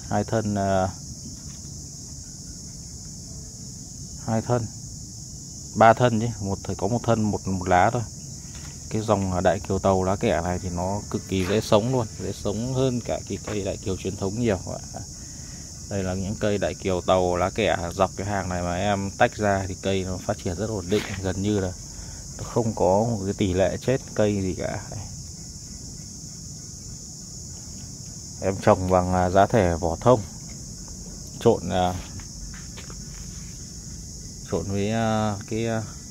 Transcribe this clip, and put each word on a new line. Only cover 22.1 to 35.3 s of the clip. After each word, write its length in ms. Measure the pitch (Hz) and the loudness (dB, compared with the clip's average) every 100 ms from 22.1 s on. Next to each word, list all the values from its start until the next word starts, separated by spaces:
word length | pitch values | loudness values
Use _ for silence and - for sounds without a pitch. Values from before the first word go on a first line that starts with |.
| - - - | -12 -12 -10
nó 60 | |
không 300 | - 123 113 | -2 0 2
có 100 | 107 | 4
một 360 | 92 98 117 110 | 6 6 4 0
cái 100 | 95 | -2
tỷ 180 | 101 101 | 2 4
lệ 240 | 90 92 98 - | 6 4 2 0
chết 140 | 135 - | 0 0
cây 280 | - 107 104 | 2 4 4
gì 120 | 95 - | 0 0
cả. 240 | - 98 - | -2 -4 -6
Đây. 100 | - - - - - - - - - - - - - - - - - - - - - - - - - - - - - - - - - - - | -8 -8 -10 -10 -12 -12 -14 -12 -12 -12 -12 -12 -12 -12 -12 -12 -12 -12 -12 -12 -12 -12 -14 -12 -12 -12 -12 -12 -12 -12 -12 -12 -12 -12 -4
Em 140 | 95 98 | -2 2
trồng 280 | - 95 90 | 6 6 6
bằng, 240 | 92 90 | 4 4
à, 160 | 92 90 | 4 4
giá 160 | 95 101 | 6 6
thể 280 | 117 90 | 6 4
vỏ 220 | 85 85 82 | 4 0 2
thông, 200 | 120 123 90 - - - - - - - - - - - | 6 6 4 -10 -12 -12 -12 -12 -12 -12 -12 -12 -12 2
trộn, 280 | 117 107 90 | 4 4 2
à, 260 | 92 90 90 - - - - - - - - - - - - - - - - - - - - - - - - - | 2 2 0 -6 -10 -12 -10 -10 -10 -12 -12 -12 -12 -12 -12 -10 -10 -10 -12 -12 -12 -12 -12 -12 -12 -12 -12 -4
trộn 140 | 92 | -4
với, 260 | 92 101 101 | -2 0 0
à, 460 | 113 113 110 107 | 2 2 2 0